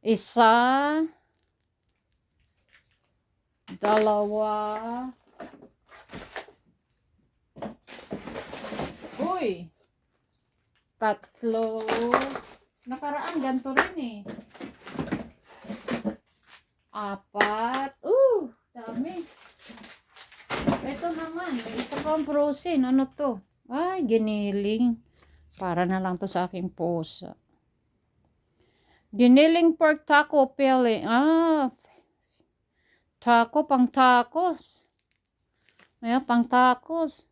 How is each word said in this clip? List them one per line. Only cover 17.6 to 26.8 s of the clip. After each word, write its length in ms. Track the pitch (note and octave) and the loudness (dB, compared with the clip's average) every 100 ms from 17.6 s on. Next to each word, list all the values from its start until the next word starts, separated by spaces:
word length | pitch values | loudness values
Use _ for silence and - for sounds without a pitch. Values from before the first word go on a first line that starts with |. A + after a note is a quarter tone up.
| A3+ C4 C4+ - | -4 -4 -6 -10
Uh, 480 | - A#4+ C5+ A4 C#4 _ _ | -2 2 4 2 -4 _ _
dami. 560 | B3 A3+ A#3+ D4+ F4+ D#4+ - - _ - - - - _ - - - - - - - - | -20 -12 -8 -8 -8 -14 -18 -20 _ -16 -16 -18 -20 _ -20 -20 -20 -10 -4 -2 -2 -4
Ito 200 | C#4 E4+ | -6 -6
naman, 400 | D#4+ D#4+ E4 F4+ | -6 -8 -10 -8
may 220 | B3+ A#3 A3 | -8 -6 -8
isa 160 | B3 C#4 | -6 -6
pang 240 | D4 D#4 | -2 -2
frozen. 640 | D4 D4 D4 C#4 F4+ D#4+ B3+ | -2 -2 -2 -2 -2 0 2
Ano 160 | C4 C4 | 2 0
to? 320 | _ C#4+ A3 _ _ _ | _ -4 -4 _ _ _
Ay, 400 | B3+ F4 F#4+ C4 | -4 -4 -4 0
giniling. 880 | A3+ G#3+ G#3 G3+ G3+ G3+ A3 A#3+ A3+ _ _ _ _ _ - | 2 2 -2 -2 -2 -2 0 0 -2 _ _ _ _ _ -8
Para 240 | F#3+ E3+ | -4 0
na 160 | F3+ F#3+ | 0 0
lang 160 | F#3 F3+ | -2 -4
to 80 | |
sa 240 | G3 F#3 F3+ | -4 -4 -4
aking 240 | F#3 F#3 | -4 -8
pusa. 640 | - | -4